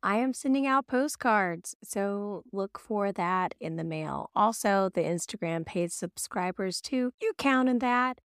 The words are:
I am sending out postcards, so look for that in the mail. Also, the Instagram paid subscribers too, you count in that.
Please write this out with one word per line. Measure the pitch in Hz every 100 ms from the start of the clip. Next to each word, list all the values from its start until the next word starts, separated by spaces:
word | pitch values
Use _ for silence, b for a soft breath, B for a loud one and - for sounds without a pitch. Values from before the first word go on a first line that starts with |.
I | 196 208
am | 254
sending | 247 277 269 269
out | 269 269
postcards, | 254 294 - 254 214 185 170 - -
so | - - 196 202 208 190 -
look | 196 196 -
for | - 208 202
that | 196 175 185 185 -
in | 160 165
the |
mail. | 165 156 156 139 - -
Also, | 208 226 214 196 190
the | 185
Instagram | 156 170 - - 170 165
paid | 160 185 175
subscribers | - 175 - - - 180 185 190 180
too, | - 254 247 -
you | 440 -
count | 277 262 262
in | 247
that. | 247 247 254 254 _